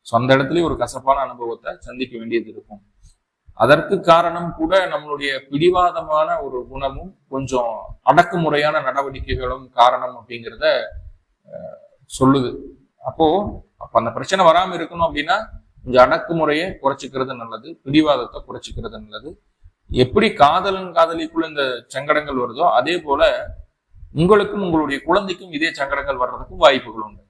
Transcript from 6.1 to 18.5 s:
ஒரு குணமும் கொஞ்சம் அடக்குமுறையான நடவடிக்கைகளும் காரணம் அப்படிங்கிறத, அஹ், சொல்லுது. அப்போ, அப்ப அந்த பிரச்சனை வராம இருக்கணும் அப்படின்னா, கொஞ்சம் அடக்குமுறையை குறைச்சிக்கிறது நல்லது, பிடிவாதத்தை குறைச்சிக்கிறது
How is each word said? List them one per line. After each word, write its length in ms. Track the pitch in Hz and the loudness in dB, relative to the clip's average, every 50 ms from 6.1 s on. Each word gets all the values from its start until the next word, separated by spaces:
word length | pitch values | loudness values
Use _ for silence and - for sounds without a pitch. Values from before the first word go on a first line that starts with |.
| 151 151 156 156 139 131 | 0 0 2 0 0 -4
ஒரு 180 | 143 135 131 123 120 120 | -4 -6 -8 -8 -10 -10
குணமும் 420 | 131 135 139 135 131 139 170 190 - _ _ _ | -10 -6 -6 -6 -6 -8 -14 -16 -18 _ _ _
கொஞ்சம் 440 | 135 135 135 123 127 127 120 117 113 - - - - _ _ | -8 -6 -6 -2 -2 -2 -2 -2 -6 -8 -12 -14 -18 _ _
அடக்குமுறையான 760 | - 143 165 175 - 196 175 165 151 147 147 147 151 156 151 | 4 4 4 4 2 0 -2 -2 0 0 2 0 0 0 0
நடவடிக்கைகளும் 840 | 139 131 127 139 139 139 135 127 123 131 131 127 127 127 127 135 131 123 | -2 -2 -2 -2 -4 -4 -8 -10 -6 -6 -6 -4 -4 -6 -6 -8 -12 -10
காரணம் 440 | _ 120 120 123 123 127 127 123 123 | _ 4 4 4 4 2 -4 -6 -10
அப்படிங்கிறத, 500 | 120 113 _ 120 117 117 113 113 113 147 156 143 123 113 - - - - - - _ _ _ _ _ _ | -12 -16 _ -14 -12 -12 -14 -10 -2 0 0 0 0 -2 -6 -12 -16 -16 -18 -20 _ _ _ _ _ _
அஹ், 340 | - - - - - - - - _ _ _ _ _ - - | -20 -18 -16 -16 -16 -16 -18 -20 _ _ _ _ _ -2 2
சொல்லுது. 320 | 135 131 135 139 127 120 - - - - - _ _ _ _ _ - | 4 4 4 4 2 -2 -6 -8 -14 -16 -20 _ _ _ _ _ -12
அப்போ, 220 | 131 - - 160 156 160 196 208 - 208 - - _ _ | -12 -2 2 2 2 2 2 -2 -4 -8 -12 -16 _ _
அப்ப 220 | _ - - - 117 | _ -18 0 0 0
அந்த 120 | 113 117 | 0 0
பிரச்சனை 340 | 113 - 131 - 190 196 185 | -8 -8 -4 -4 0 4 6
வராம 280 | 165 160 175 190 190 180 | 6 6 6 2 0 -4
இருக்கணும் 320 | 165 165 151 170 170 170 | -6 -8 -8 -2 -2 -2
அப்படின்னா, 300 | 156 143 143 147 160 180 214 220 - - - _ _ _ - | -2 0 -4 -2 0 -2 -2 -2 -8 -16 -20 _ _ _ -18
கொஞ்சம் 220 | - 123 123 123 127 | -10 2 6 6 8
அடக்குமுறையை 600 | 131 156 165 - - 170 165 156 147 147 156 170 190 190 - | 8 6 -2 -2 -4 -2 0 0 2 0 0 -2 -4 -8 -4
குறைச்சிக்கிறது 540 | - 135 139 135 - 131 135 135 131 131 131 | -2 -4 -2 -2 -10 -10 -6 -6 -6 -6 -6
நல்லது, 440 | 120 113 113 113 110 110 - - _ | -12 -12 -14 -14 -16 -16 -18 -20 _
பிடிவாதத்தை 580 | _ 135 139 156 156 151 143 127 120 - - - | _ 2 2 4 4 4 2 0 0 -8 -10 -16
குறைச்சிக்கிறது 500 | - - | -14 -14